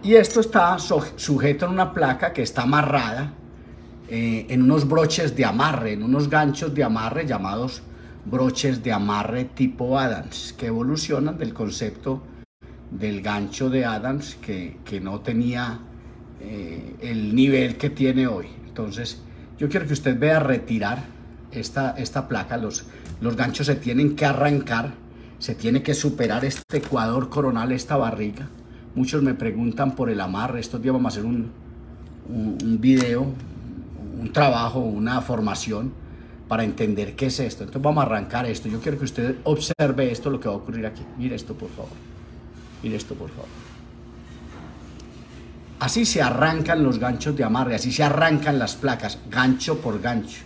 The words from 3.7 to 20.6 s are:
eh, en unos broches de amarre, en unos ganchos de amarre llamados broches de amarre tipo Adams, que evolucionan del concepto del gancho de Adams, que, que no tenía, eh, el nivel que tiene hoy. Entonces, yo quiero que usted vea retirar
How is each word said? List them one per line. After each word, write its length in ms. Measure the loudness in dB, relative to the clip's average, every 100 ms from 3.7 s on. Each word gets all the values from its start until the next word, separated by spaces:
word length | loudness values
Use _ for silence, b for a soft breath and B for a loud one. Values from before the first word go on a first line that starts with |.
| B B B -6
eh, 380 | -2 0 0 0
en 140 | 6
unos 240 | 8 8 6
broches 480 | 6 4 4 0 2
de 100 | 2
amarre, 480 | 4 2 2 -2
en 80 | -2
unos 280 | 2 4 4
ganchos 440 | 4 4 2 -2
de 100 | 2
amarre 440 | 2 2 0 -2 -2
llamados 560 | -2 -2 -2 -4 -6 -14 B B B -4
broches 580 | 2 2 2 0 0
de 80 | 0
amarre 540 | 0 2 0 0 -2 -4
tipo 540 | 2 2 2 0 2
Adams, 560 | 2 -2 -6 -10 -12 -6
que 80 | -2
evolucionan 720 | 0 0 0 0 0 0 -2
del 160 | -6
concepto 720 | -4 -4 -2 -6 -4 -4 -4 -6 B -20 _ B B -14
del 320 | -6 -4 -2
gancho 480 | -2 -2 -4 -2 0
de 160 | 2 2
Adams, 500 | 0 -2 -4 -6 -12
que, 360 | -8 -6 -6 -12
que 160 | -8 -6
no 220 | -6 -6
tenía, 580 | -2 0 2 0 -4 -6 -12 -18 B B -18 -16
eh, 540 | -12 -10 -10 -10 -12 -10
el 340 | -6 -2 2 6
nivel 420 | 8 6 4 0
que 140 | -2
tiene 340 | 2 2 4 2
hoy. 220 | 0 -6 -14 -16
Entonces, 540 | -8 -8 -6 -8 -10 B B B -4
yo 100 | 0
quiero 160 | 0 0
que 80 |
usted 260 | 0 2 2
vea 200 | 4 4
retirar 680 | 4 0